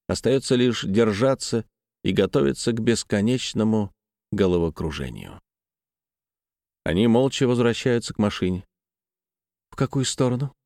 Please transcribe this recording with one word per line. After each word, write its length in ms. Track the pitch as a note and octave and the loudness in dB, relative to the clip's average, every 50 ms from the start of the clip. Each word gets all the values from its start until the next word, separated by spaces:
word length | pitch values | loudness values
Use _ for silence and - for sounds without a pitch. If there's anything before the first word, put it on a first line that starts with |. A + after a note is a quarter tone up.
| _ - | _ -6
Остается 460 | F#2+ - - A#2 C3 C3+ - - C3+ | -4 -2 0 0 0 0 2 2 2
лишь 300 | B2 B2 B2 A2+ - - | 2 4 2 2 0 -2
держаться 800 | - F#2+ A2 A#2 A2 G#2 G2 B2 C3+ C3+ - - - - A2+ - _ _ _ _ _ _ _ - | -2 2 2 2 2 2 2 0 0 0 -2 -4 -4 -4 -4 -4 _ _ _ _ _ _ _ -4
и 80 | - F#2+ | -2 0
готовиться 580 | G2 G2 F#2+ - C#3+ C#3 C#3 C3 - - A#2+ | 2 2 2 2 2 2 0 0 -2 -2 -4
к 100 | A#2+ A#2 | -2 0
бесконечному 1120 | A2 A#2+ A#2 G#2 - - - G2+ G2+ A2+ B2+ B2+ - - - A#2 G#2+ A2 A2 A2 G#2 F#2 - _ _ _ _ _ _ _ | 0 0 0 0 0 -2 -2 0 0 0 0 -2 -4 -4 -2 -2 0 2 2 0 -2 -4 -8 _ _ _ _ _ _ _
головокружению. 1080 | - G2+ G2 F#2 F2 F2 E2+ E2 D2+ - E2 D#2+ C#2+ C#2 C2+ B1+ A#1 G1+ G1+ G1+ - - - _ _ _ _ _ _ _ _ _ _ _ _ _ _ _ _ _ _ _ _ _ _ _ _ _ _ _ - | -2 0 2 2 2 2 0 -2 -2 -4 -6 -6 -6 -6 -8 -10 -10 -12 -14 -16 -18 -20 -20 _ _ _ _ _ _ _ _ _ _ _ _ _ _ _ _ _ _ _ _ _ _ _ _ _ _ _ -6
Они 240 | - D#2+ F2+ A2+ A#2+ | -2 0 2 2 4
молча 400 | A2+ A#2+ C3+ C3+ - - C#3 A#2+ | 4 4 2 0 0 0 0 2
возвращаются 680 | B2 A#2+ A#2+ A#2 A2+ - - C3 A#2+ A#2 - - - | 2 2 2 2 0 0 0 0 0 0 -2 -4 -4
к 40 | - | -2
машине. 460 | G#2+ G#2 - - G2 F#2 F#2 F2+ - _ _ _ _ _ _ _ _ _ _ _ _ _ _ _ _ _ _ _ _ _ | -2 -2 0 0 -2 -2 -2 -4 -6 _ _ _ _ _ _ _ _ _ _ _ _ _ _ _ _ _ _ _ _ _
"В 40 | - | -6
какую 300 | - C#3 - - C#3 B2+ | -4 -4 -2 -2 -2 -2
сторону?" — 500 | - - - C3+ B2 B2 B2 C#3+ C3 - _ _ | -2 -2 0 0 0 0 -2 -4 -6 -8 _ _